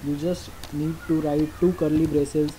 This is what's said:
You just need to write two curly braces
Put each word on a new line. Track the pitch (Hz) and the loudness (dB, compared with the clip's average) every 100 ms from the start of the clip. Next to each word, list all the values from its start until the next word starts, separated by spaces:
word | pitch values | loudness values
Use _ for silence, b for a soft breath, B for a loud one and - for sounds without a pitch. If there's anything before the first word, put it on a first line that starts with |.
You | 143 147 | -4 -2
just | 160 180 - - - | -2 -2 -6 -14 -8
need | 147 156 160 - | -4 -2 -4 0
to | 160 | 0
write | 151 147 151 - | 2 0 0 2
two | 175 | 2
curly | 175 156 156 160 | 2 2 2 4
braces | 147 143 156 151 | 2 2 0 0